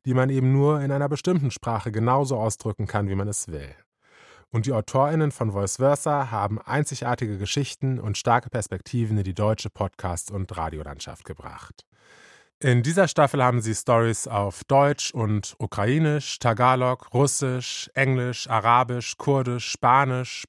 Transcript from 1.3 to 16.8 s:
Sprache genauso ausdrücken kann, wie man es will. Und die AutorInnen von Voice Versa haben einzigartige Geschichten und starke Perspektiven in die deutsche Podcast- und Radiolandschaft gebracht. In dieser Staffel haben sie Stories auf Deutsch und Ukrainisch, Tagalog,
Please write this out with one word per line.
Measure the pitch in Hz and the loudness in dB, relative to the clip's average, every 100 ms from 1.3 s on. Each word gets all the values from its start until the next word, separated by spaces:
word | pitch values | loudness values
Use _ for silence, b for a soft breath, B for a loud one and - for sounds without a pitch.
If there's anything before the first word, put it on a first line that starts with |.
| 180 135 | 0 0
Sprache | - - 113 120 | -4 -4 -4 -2
genauso | 107 113 135 135 120 | 0 2 2 2 0
ausdrücken | 110 - 117 98 101 | -2 -2 -6 -4 -2
kann, | 107 101 | -2 0
wie | |
man | 98 101 | -2 -4
es | 98 - | -6 -8
will. | 78 69 - _ _ b b b b b | -10 -12 -18 _ _ b b b b b
Und | 113 120 | -4 0
die | |
AutorInnen | 117 - 131 143 160 151 | -2 0 2 2 2 0
von | - 113 | 0 -4
Voice | 101 98 - | -2 -4 2
Versa | 135 143 156 143 131 | 2 2 0 -2 -2
haben | 110 104 107 | -2 -2 -4
einzigartige | - 131 151 139 123 120 113 98 | -2 -2 -2 -4 -4 -2 -4 -4
Geschichten | 101 - 135 - 135 123 | -4 -2 -4 -4 -4 -4
und | 107 101 | -4 -2
starke | - 120 - | 2 2 2
Perspektiven | - - 92 - 123 110 107 | -6 -6 -10 -4 -4 0 0
in | |
die | 95 | -2
deutsche | 90 107 110 - | 0 0 0 -6
Podcast- | - 98 - 92 87 - | -4 -6 -4 -6 -6 -8
und | 101 92 87 | -8 -8 -6
Radiolandschaft | 80 78 73 71 - - | -6 -8 -12 -12 -16 -16
gebracht. | - - - - - - _ b b b b b b _ | -16 -14 -14 -18 -20 -20 _ b b b b b b _
In | 135 120 | 2 2
dieser | 123 170 175 | 2 2 2
Staffel | - 143 143 | 4 2 4
haben | 127 123 | 2 2
sie | 110 | -2
Stories | 107 - 117 117 110 - | -4 2 4 4 0 -2
auf | 104 101 - | -2 -2 -6
Deutsch | - 139 143 143 - | 2 4 4 0 -4
und | 123 107 104 - - | -2 0 -2 -4 -10
Ukrainisch, | 107 - 104 147 156 147 - - | -8 -2 0 2 2 0 -6 -2
Tagalog, | 120 113 123 131 | 0 4 4 4